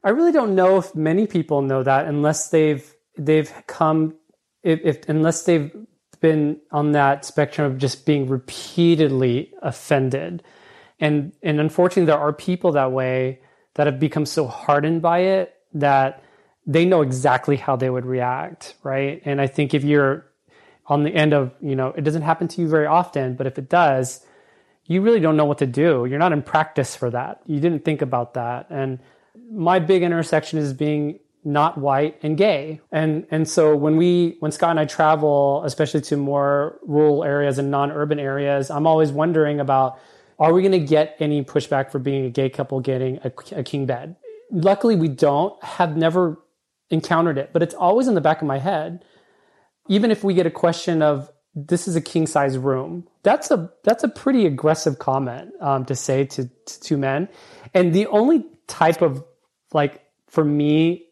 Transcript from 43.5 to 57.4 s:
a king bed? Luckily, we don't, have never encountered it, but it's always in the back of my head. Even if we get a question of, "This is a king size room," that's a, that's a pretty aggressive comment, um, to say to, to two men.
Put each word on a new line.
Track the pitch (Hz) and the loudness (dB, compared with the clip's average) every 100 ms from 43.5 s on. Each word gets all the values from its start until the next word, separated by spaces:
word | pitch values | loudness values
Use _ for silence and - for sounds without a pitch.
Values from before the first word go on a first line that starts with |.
| - | -10
a | |
king | 135 143 131 | -8 -6 -4
bed? | 123 147 175 494 - _ | -6 -8 -20 -20 -20 _
Luckily, | 190 175 196 233 208 | 0 2 2 2 2
we | 160 | 0
don't, | 131 147 143 190 - | 2 2 2 -2 -6
have | - - 175 151 | -16 -4 -2 2
never | 165 175 180 156 _ _ _ _ _ | 0 2 -2 -4 _ _ _ _ _
encountered | 160 - 160 170 139 | -4 0 0 2 -2
it, | 135 | -2
but | 165 | -2
it's | 165 | -2
always | - 180 220 262 | 0 2 2 2
in | 196 | 2
the | |
back | 151 - | 2 0
of | 151 | -2
my | 135 | -4
head. | 151 175 165 170 _ _ _ _ _ _ _ _ - | -2 -4 -6 -12 _ _ _ _ _ _ _ _ -2
Even | 202 233 | 0 2
if | 214 | 0
we | 196 | 0
get | 185 165 | 2 0
a | |
question | - 170 170 - 165 | 0 -2 0 -2 2
of, | 151 143 139 _ _ 156 | 2 0 -6 _ _ -14
"This | 147 175 196 | -4 -4 -2
is | 165 | -4
a | |
king | - 170 160 | -2 -2 0
size | 151 139 131 | 0 0 -2
room," | 135 131 156 175 175 _ | -2 -2 -4 -10 -14 _
that's | 202 254 - | 0 0 0
a, | 254 165 _ | -2 -2 _
that's | - 233 | -2 0
a | 254 | -2
pretty | - - 262 190 | -4 -2 2 2
aggressive | 135 156 156 - 135 | 2 0 0 -2 -4
comment, | - 135 131 123 185 392 | -2 -2 -2 -8 -16 -8
um, | 151 135 127 | -2 -2 -2
to | 131 | -6
say | - 135 139 | -2 -2 -2
to, | - 127 _ - | -4 -10 _ -20
to | - | -20
two | - 147 | -6 -2
men. | 135 139 185 - | -2 -2 -4 -10